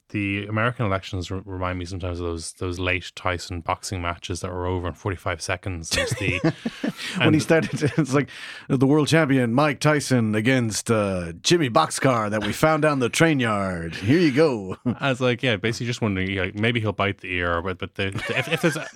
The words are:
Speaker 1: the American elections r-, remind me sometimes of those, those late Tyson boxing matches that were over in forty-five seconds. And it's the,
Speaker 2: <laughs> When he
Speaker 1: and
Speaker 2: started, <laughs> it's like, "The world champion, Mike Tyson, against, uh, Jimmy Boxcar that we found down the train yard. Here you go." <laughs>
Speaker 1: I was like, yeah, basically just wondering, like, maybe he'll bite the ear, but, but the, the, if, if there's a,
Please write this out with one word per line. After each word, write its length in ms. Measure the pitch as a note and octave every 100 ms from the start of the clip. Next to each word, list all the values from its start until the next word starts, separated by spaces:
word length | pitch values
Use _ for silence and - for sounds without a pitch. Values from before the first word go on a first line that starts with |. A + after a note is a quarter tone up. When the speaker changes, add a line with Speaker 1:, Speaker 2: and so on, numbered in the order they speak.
| _
Speaker 1:
the 340 | G#2+ G2+ G2 G2+
American 380 | A2 A#2 A#2+
elections 460 | G#2+ F#2+ - F#2+ F2
r-, 100 | F#2+
remind 340 | G2 F#2 F2+ F2+
me 60 |
sometimes 340 | F2 F#2+ F2+ F2
of 80 | F2
those, 260 | E2+ E2
those 240 | - F#2 F2
late 320 | F2+ F2+ -
Tyson 460 | - F#2 F2+ - F2
boxing 420 | E2+ F#2 - F#2+
matches 380 | F2 E2+ - F2
that 100 | F#2+
were 160 | F2+ F2+
over 220 | F#2 F2
in 60 |
forty-five 460 | D#2 G#2 F2 G2 E2+
seconds. 520 | - F2+ G2 F2 E2
And 80 | -
it's 120 | B4 -
the, 220 | F#3+ F2+
Speaker 2:
<laughs> 760 | D#3+ - - - - - - F#3+
When 100 | C3
he 40 | D#3
Speaker 1:
and 60 |
Speaker 2:
started, 500 | - D#3+ G#3 B2 C#3+
<laughs> 40 | -
it's 160 | C3
like, 160 | C#3+ B2+ - - - -
"The 180 | C3+ C3
world 180 | D3+ C#3
champion, 480 | D#3+ D3 C3+ A#2+
Mike 240 | B2 D3+ C3
Tyson, 560 | D3+ D3 - C3 A2
against, 560 | G#2+ A2 C3 A2+ G2 -
uh, 420 | A2 G2+ F#2 E2+ E2+
Jimmy 280 | - F3 C3+
Boxcar 580 | C3+ D#3 - C3+ A#2 G#2
that 140 | G#2+
we 80 | G#2
found 300 | - D#3 D#3
down 160 | D3+ C#3
the 100 | A#2
train 300 | - E3 C#3+
yard. 560 | A#2 G#2 F#2+ F2 E2
Here 240 | E2 G2 E3
you 140 | E3
go." 460 | B2+ D#3+ A2+ F#2+ F#2+
<laughs> 180 | B2 -
Speaker 1:
I 120 | C#3
was 100 | B2+
like, 240 | B2+ A#2+
yeah, 100 | C3
basically 320 | G2+ A2+ A2+ A#2+
just 160 | A#2+
wondering, 320 | A2 F#2+ F#2+
like, 220 | G2 F#2 G2+
maybe 240 | A2+ A#2+
he'll 100 | G#2+
bite 260 | G2+ G2+ G2
the 140 | F#2
ear, 300 | F2+ F2 E2+
but, 160 | F#2+ F2+
but 160 | F#2+
the, 160 | - F#2+
the, 260 | A2+ - B2+
if, 100 | D3+
if 100 | E3
there's 140 | E3+ D3+
a, 120 | -